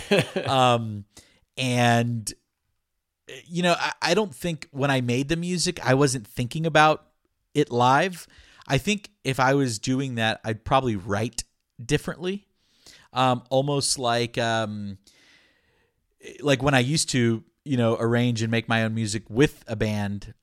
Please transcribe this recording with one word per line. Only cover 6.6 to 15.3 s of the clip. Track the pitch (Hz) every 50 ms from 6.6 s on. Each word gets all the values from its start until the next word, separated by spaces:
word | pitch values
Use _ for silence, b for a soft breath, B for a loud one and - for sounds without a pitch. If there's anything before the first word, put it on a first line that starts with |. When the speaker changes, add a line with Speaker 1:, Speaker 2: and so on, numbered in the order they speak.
| 160
Speaker 2:
about | 165 151 156 151 156 151 - _ _ _ _ _ _ _ _ _ _ -
it | 143 147 -
live. | 120 120 123 127 135 143 170 190 180 165 - - b b b b b b b
I | b 139
think | 135 - 202 214 196 - - _ _ -
if | 135 131 139
I | 131 131 135
was | 143 139 123 110 101
doing | - - 131 131 139 135 123
that, | 113 110 110 107 - -
I'd | 113 110 104 -
probably | - 143 135 131 123 107
write | 98 87 117 101 101 - 123 - - - _ _ _ _ _ _ - 120
differently. | 117 143 143 - - - - 165 180 196 202 _ _ _ b b b b b b b b b b b b
Um, | 123 131 131 127 123 123 -
almost | 135 131 139 143 143 139 - - -
like, | - 127 117 117 120 120 117 -
um, | 127 117 117 113 113 113 107 107 104 104 101 98 98 _ b b b b b